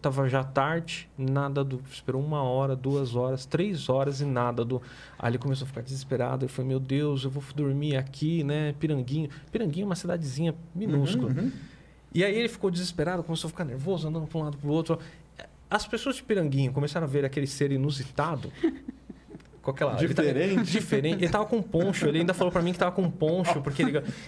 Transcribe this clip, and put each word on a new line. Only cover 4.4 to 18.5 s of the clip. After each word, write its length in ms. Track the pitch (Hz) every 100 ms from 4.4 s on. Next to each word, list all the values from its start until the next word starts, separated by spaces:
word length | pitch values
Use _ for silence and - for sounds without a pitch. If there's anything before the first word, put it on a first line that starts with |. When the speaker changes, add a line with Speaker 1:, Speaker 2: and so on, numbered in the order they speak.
| 120 120
Speaker 1:
do. 180 | 120 123 - - - -
Aí 120 | 117
ele 60 | 123
começou 280 | 131 135 135
a 20 |
ficar 140 | 123
desesperado, 640 | 123 135 - 127 123 131 135
ele 60 |
falou, 180 | - 131
"Meu 100 | 131
Deus, 460 | 131 135 147 139 135
eu 40 |
vou 140 | 135 139
dormir 440 | 143 143 139 147 135
aqui, 480 | 135 - 151 170 143
né? 280 | 151 151 143
Piranguinho." 500 | 160 147 123 147 147 - -
Piranguinho 320 | - 208 151
é 40 | 202
uma 80 | 175
cidadezinha 600 | 175 175 147 127 165 156 -
minúscula. 600 | 170 220 147 139 233 117
Speaker 2:
Uhum, 60 | 131
uhum. 120 | 240 - - - - - -
Speaker 1:
E 100 | 170
aí 100 | 196
ele 140 | 214 233
ficou 240 | - 190
desesperado, 520 | 175 180 170 156 180
começou 260 | 165 160 160
a 20 |
ficar 140 | 160 160
nervoso, 420 | 123 151 185 156
andando 180 | 160 151
pra 140 | 160
um 40 |
lado 140 | 151 143
pro 120 | 143
outro. 280 | 151 160 165 - - - - - - -
As 160 | 208 -
pessoas 280 | 226 277 254
de 60 |
Piranguinho 480 | - 208 151 135 131
começaram 340 | 135 147 170 156
a 40 |
ver 160 | 143 135
aquele 220 | 135 139
ser 240 | - 143
inusitado. 760 | 139 139 139 131 - 151 147 -